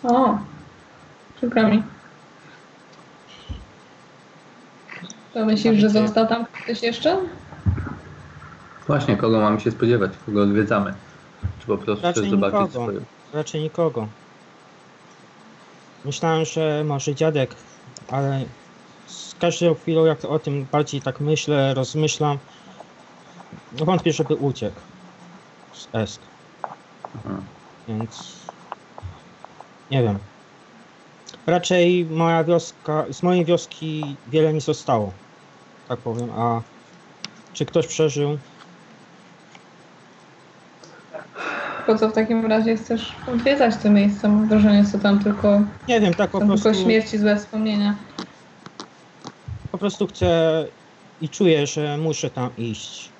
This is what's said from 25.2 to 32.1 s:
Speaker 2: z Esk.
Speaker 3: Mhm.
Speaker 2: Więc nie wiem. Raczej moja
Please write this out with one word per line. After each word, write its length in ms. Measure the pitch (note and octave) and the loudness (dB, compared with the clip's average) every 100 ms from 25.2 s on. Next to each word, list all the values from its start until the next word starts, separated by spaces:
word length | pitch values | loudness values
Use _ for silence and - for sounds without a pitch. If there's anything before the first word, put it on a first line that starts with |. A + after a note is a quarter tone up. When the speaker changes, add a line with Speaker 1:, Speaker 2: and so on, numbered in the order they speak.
| - - - - - | -20 -20 -20 -20 -20
Speaker 2:
z 140 | - - | -20 -8
Esk. 280 | A2+ G#2+ - - - - - - - - - - A2+ | -6 -6 -8 -20 -20 -20 -14 -14 -14 -20 -20 -16 -14
Speaker 3:
Mhm. 260 | G#2+ G2 G2 - - - - | -10 -10 -12 -20 -20 -20 -10
Speaker 2:
Więc 480 | A2 A2+ - - - - - - - - - F#2 - - - - - - - - | -6 -8 -10 -18 -18 -20 -20 -18 -18 -18 -18 -18 -18 -20 -20 -20 -20 -20 -20 -4
nie 120 | C3+ | 0
wiem. 140 | A#2 G2+ G2+ - - - - - - - - - - - - | 0 0 -8 -20 -20 -20 -20 -20 -20 -20 -20 -20 -20 -8 0
Raczej 580 | F3 F3 F#3 F3 F3+ | 0 2 4 4 2
moja 380 | E3 | 0